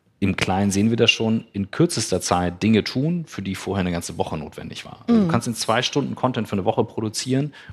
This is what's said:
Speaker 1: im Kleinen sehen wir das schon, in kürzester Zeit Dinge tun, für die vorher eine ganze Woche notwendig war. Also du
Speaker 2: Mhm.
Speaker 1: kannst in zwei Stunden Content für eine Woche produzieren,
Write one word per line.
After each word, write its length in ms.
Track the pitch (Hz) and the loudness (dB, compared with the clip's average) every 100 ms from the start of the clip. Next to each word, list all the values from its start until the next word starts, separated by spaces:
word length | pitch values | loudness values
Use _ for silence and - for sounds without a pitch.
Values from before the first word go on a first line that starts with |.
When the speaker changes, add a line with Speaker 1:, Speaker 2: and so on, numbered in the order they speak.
| _ - | _ -4
Speaker 1:
im 160 | 95 - | -2 0
Kleinen 340 | - 92 101 | 0 2 2
sehen 220 | 95 110 | 2 2
wir 60 | 117 | 4
das 120 | 113 | 4
schon, 360 | - 110 113 - | 4 2 0 -2
in 200 | 101 98 | -6 -4
kürzester 500 | - 175 - - 92 | 2 2 2 -2 -2
Zeit 400 | - 90 90 87 | 2 2 0 2
Dinge 220 | 104 110 | 4 4
tun, 420 | 90 127 151 175 156 | 2 -2 -2 -2 -6
für 160 | - | -8
die 140 | 95 95 | -6 -6
vorher 260 | - 98 | -4 -2
eine 100 | 90 | 0
ganze 280 | 85 - 82 | -2 -4 -4
Woche 180 | - 80 | -4 -4
notwendig 480 | 71 - - - - | -8 -12 -14 -14 -16
war. 180 | - - | -8 2
Also 140 | 233 | 4
du 40 | 180 | 4
Speaker 2:
Mhm. 60 | |
Speaker 1:
kannst 160 | 127 123 | 2 0
in 80 | 110 | -4
zwei 260 | - 113 | 0 2
Stunden 320 | 127 147 127 | 2 0 -2
Content 340 | 113 131 120 104 | -2 -2 -2 -2
für 60 | |
eine 120 | 98 95 | -2 0
Woche 180 | - | 0
produzieren, 720 | - - 110 - 127 131 143 - - | 0 -2 -4 -4 -2 -2 -2 -8 -18